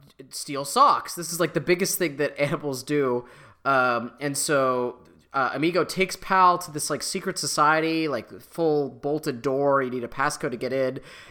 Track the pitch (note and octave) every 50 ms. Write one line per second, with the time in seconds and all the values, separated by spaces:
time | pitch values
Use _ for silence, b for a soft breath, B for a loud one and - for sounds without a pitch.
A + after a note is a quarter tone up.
0 | C3+ - - - C3+ B2+ - - - - D3 C3+ C#3+ C#3+ - A#3+ C#4 C#4 E3+ A#2
1 | - - - - E3+ E3 E3+ E3 F3 D#3+ - E3+ C#3+ - F3+ F3 G3 F3+ - -
2 | F#3 D#3+ C#3 C3+ D3 C#3 - - C#3+ C#3+ E3+ D3+ D3+ D3 C3+ B2 A#2+ - D3 D3
3 | C#3+ C3 B2 B2 B2 B B B B B B B - C3+ C#3 C3 B2+ B2+ A#2+ A#2
4 | A#2 A#2+ - - C#3 D3 C#3 C3+ - - D3+ C#3 C3+ C3 B2+ B2 B2 B2 - -
5 | - - - - _ _ - C3+ C3 A#2+ - C3+ D3 E3+ F3 F3+ D#3 - - F#3
6 | F#3+ F#3 - - - - G3 F#3+ F#3 F3+ F3 E3+ E3+ - D3 D3+ - - D3+ C3
7 | - - - G3 F3 F#3+ E3+ - - C#3 - - D3+ D3 D#3 D#3+ D#3+ D#3+ D#3+ D#3+
8 | D#3+ D#3 C#3 A2+ G#2 - A2 F#2+ - - - - E3+ D#3+ D3+ D3 C#3+ C3 A#2+ A#2+
9 | - C#3+ D3 D#3 D3+ D3+ C3+ A#2+ A2+ C#3+ C3 C3+ C#3 C#3+ C#3 C#3 C3+ B2 A#2+ B2+
10 | A#2 A2+ - - C#3 D3 C#3+ - - D3 B2 A2+ C3 B2+ B2+ C3+ C3 C3 B2 -
11 | B B B B B B